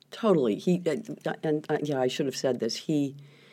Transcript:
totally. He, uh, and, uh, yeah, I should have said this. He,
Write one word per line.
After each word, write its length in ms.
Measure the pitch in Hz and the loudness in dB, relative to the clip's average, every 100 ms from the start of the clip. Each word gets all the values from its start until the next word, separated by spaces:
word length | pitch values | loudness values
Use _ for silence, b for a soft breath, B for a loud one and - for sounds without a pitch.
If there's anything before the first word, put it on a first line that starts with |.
| _ | _
totally. 440 | - 226 170 120 101 | -2 4 4 4 2
He, 260 | - 175 170 | 2 2 2
uh, 480 | 143 - 151 160 - | -2 -4 -8 -8 -4
and, 220 | 156 151 - | -2 -2 0
uh, 80 | 151 | -2
yeah, 160 | 147 135 | 0 0
I 80 | 127 | 0
should 200 | - 143 | 0 -2
have 80 | 131 | -2
said 240 | 135 120 | -2 0
this. 160 | 113 - | -2 -4
He, 400 | - 151 139 139 B B B | -2 0 0 -4 B B B